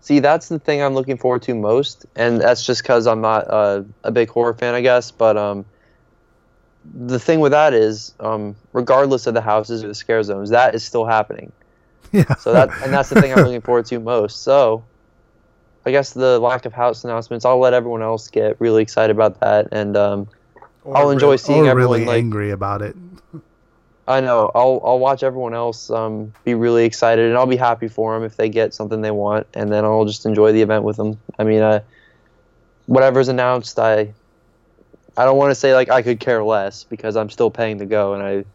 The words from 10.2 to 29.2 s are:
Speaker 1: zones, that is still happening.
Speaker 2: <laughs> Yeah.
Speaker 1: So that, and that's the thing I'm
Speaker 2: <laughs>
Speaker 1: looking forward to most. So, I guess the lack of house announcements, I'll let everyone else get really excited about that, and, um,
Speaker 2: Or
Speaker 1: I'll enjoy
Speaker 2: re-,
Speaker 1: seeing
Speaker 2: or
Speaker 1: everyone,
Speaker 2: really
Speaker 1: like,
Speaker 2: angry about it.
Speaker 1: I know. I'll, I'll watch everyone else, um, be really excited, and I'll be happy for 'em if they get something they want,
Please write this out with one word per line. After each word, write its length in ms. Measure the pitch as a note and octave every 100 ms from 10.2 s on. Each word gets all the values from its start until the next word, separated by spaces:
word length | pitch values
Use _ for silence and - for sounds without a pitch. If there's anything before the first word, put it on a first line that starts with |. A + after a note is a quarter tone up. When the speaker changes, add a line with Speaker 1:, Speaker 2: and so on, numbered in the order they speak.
Speaker 1:
zones, 260 | G#2 G2 G2+
that 240 | A#2 B2
is 80 | A2+
still 200 | - A#2+
happening. 480 | A2+ A2 G#2+ - - -
Speaker 2:
<laughs> 60 | _ _ _ _ -
Yeah. 220 | G#3 D#3 C3
Speaker 1:
So 140 | -
that, 180 | A#2+ C3 -
and 100 | C3+
that's 160 | C#3 C3+
the 100 | -
thing 120 | C#3
I'm 60 | C3
Speaker 2:
<laughs> 60 |
Speaker 1:
looking 160 | C#3 B2
forward 260 | A2 B2 A#2
to 140 | B2
most. 420 | A2+ A#2+ G#2 -
So, 400 | - C#3 B2 A2 A2+ _ _ _ _ _ _ _ _ _ -
I 60 |
guess 200 | C3+ C3+
the 280 | - C3 B2
lack 260 | A#2+ B2 B2
of 60 |
house 320 | A#2+ A#2+ A#2
announcements, 400 | A#2+ A#2 A2+ A#2+
I'll 160 | B2 B2+
let 120 | B2+
everyone 300 | B2 A#2+ A2+
else 240 | A2 A2+ -
get 320 | - G#2+ G#2+
really 220 | A#2 A2
excited 320 | A2 - A2
about 240 | G#2+ A2 F#2+
that, 280 | - G#2 G#2+
and, 260 | G#2+ G#2 G2+
um, 300 | G2+ G2+ G2+ _ _ _ - _
Speaker 2:
Or 140 | - C3+
Speaker 1:
I'll 140 | C#3+
enjoy 220 | C#3 C#3+
Speaker 2:
re-, 40 | C3+
Speaker 1:
seeing 280 | - D3 D3+
Speaker 2:
or 40 |
Speaker 1:
everyone, 220 | B2+ B2 A#2
Speaker 2:
really 60 | A2+
Speaker 1:
like, 120 | A#2
Speaker 2:
angry 320 | A#2 G#2+ G#2
about 320 | G2 G2 G2+
it. 140 | G#2 F3+ F3+ F3+ _ D#3+ _ _ _ _ _ _ -
Speaker 1:
I 100 | C3
know. 300 | C3 A#2+ G#2+ A#2
I'll, 240 | B2+ C3
I'll 140 | - B2+
watch 240 | C3 C3+
everyone 320 | C3+ B2+ B2
else, 340 | A#2 A#2 A2+ -
um, 420 | A2+ A2+ G#2+ A2 G#2+
be 120 | -
really 300 | A#2+ A#2 A#2
excited, 420 | A#2 - A#2 A2+ A#2
and 80 | A#2+
I'll 80 | C3
be 80 | B2+
happy 300 | B2 A#2 A#2
for 300 | A2+ A2 A2+
'em 80 |
if 120 | A2+ A2
they 120 | A2
get 260 | A2 G#2+
something 280 | - G#2+ A2
they 100 | G#2+
want, 340 | G#2